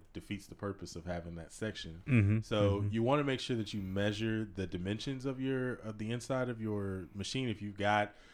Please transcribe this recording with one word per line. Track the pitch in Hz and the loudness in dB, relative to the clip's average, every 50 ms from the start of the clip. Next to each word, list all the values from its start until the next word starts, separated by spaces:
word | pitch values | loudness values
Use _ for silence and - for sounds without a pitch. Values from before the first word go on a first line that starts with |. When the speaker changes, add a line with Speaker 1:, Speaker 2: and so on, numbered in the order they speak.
| - - - | -10 -12 -12
Speaker 1:
defeats | 87 - - 104 98 - | -12 -8 -6 -8 -8 -8
the | - - | -10 -12
purpose | - - 101 98 - 87 85 - | -8 -6 -6 -6 -6 -8 -10 -10
of | 85 82 | -10 -6
having | 87 87 87 82 87 85 | -4 -4 -4 -4 -6 -8
that | 85 82 - - | -10 -10 -12 -10
section. | - 110 110 101 - - 85 80 82 - | -6 -6 -6 -4 -6 -8 -10 -10 -10 -2
Speaker 2:
Mm-hmm. | - 135 117 104 101 107 110 110 | 2 4 6 6 6 4 2 0
Speaker 1:
So | - 113 107 104 101 98 104 104 | 0 2 4 4 4 4 2 0
Speaker 2:
Mm-hmm. | 104 104 | 0 2
Speaker 1:
you | 113 113 | 2 4
wanna | 123 139 147 143 | 4 4 4 4
make | 139 131 123 | 2 0 0
sure | - - 127 | 0 0 0
that | 113 107 95 - | 0 0 -2 -4
you | 104 95 | -4 -4
measure | 95 92 98 101 104 104 101 110 113 110 110 110 104 95 | -2 0 2 2 2 2 2 0 0 0 0 -2 -2 -4
the | 98 95 92 | -4 -4 -2
dimensions | - 90 87 95 104 110 - 139 135 131 127 | -2 -2 -2 -2 -2 -2 -2 -4 -6 -4 -4
of | 139 135 127 | -4 -4 -2
your, | 131 135 135 131 127 127 120 | -2 0 0 0 0 -2 -4
of | - - 110 107 107 | -4 -6 -8 -6 -4
the | 107 110 117 | -4 -2 -2
inside | 120 - - 135 131 127 123 | -4 -2 -2 0 0 0 0
of | 123 113 | -2 -2
your | 110 107 104 104 101 98 95 95 90 78 - | 0 0 0 0 0 0 -2 -4 -6 -8 -6
machine. | 101 95 - - 135 131 123 | -6 -6 -2 -2 0 0 0
If | 107 - 101 | -2 -2 -4
you've | 104 98 95 | -6 -2 2
got, | 101 104 104 104 104 104 - - - - | 4 6 6 6 6 2 -2 -12 -20 -20